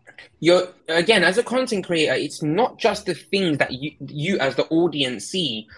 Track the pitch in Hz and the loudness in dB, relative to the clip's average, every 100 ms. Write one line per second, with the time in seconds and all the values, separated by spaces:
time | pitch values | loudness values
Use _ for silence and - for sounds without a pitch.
0 | - - - _ 156 180 180 - - 165 | -20 -20 -20 _ 4 4 2 -8 -2 2
1 | 175 214 170 196 - 254 254 196 - 165 | 4 4 4 2 0 -2 -2 -2 -2 0
2 | 143 127 147 - 151 170 254 - 220 196 | 0 0 -4 -4 -2 0 0 0 0 0
3 | - 156 - 196 180 139 139 131 147 - | -4 -8 -4 -2 0 0 -2 -4 -10 -10
4 | 131 147 165 196 135 127 - 160 175 147 | -12 -6 -4 0 0 -2 0 2 2 0
5 | 131 113 - 190 151 110 - | -4 -4 -6 -4 -4 -6 -12